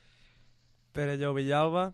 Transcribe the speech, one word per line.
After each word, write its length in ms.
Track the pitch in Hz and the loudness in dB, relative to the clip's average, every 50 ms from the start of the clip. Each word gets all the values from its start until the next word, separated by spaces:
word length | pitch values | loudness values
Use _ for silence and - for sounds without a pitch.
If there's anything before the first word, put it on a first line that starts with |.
| _ - _ _ - - _ - - - - _ _ _ _ _ _ _ | _ -20 _ _ -20 -20 _ -20 -20 -20 -20 _ _ _ _ _ _ _
Perelló, 400 | - 147 147 143 143 139 143 143 139 | -6 -4 -4 -2 -2 -2 -2 -2 -2
Villalba, 520 | 139 135 135 143 147 156 165 160 180 185 190 | -2 0 0 2 2 2 2 2 0 0 -2